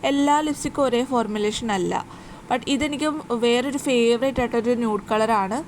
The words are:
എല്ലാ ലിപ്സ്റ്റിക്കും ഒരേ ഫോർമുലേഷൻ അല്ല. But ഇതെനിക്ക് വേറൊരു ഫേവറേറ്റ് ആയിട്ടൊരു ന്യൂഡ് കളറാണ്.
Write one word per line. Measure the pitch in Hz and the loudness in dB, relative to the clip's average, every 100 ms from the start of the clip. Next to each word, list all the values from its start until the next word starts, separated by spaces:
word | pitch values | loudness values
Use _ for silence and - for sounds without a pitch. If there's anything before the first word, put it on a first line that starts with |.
| 277 | 0
എല്ലാ | 277 285 294 311 | 2 4 4 0
ലിപ്സ്റ്റിക്കും | 285 294 - 269 | -4 -6 0 0
ഒരേ | 233 254 | 0 0
ഫോർമുലേഷൻ | 254 220 214 208 214 233 196 | 0 0 -2 -2 -2 -4 -2
അല്ല. | 175 185 - - - - - | 0 -2 -6 -14 -18 -18 -4
But | 254 - | -4 0
ഇതെനിക്ക് | 269 294 285 302 302 - 233 240 | 0 0 -2 -2 -4 -4 0 2
വേറൊരു | 240 262 277 - | 2 0 -2 2
ഫേവറേറ്റ് | 247 233 233 269 262 | 4 4 4 2 0
ആയിട്ടൊരു | 240 240 226 240 | 0 0 0 0
ന്യൂഡ് | 233 208 - | 0 -2 0
കളറാണ്. | 214 220 220 190 233 | 0 2 2 0 -4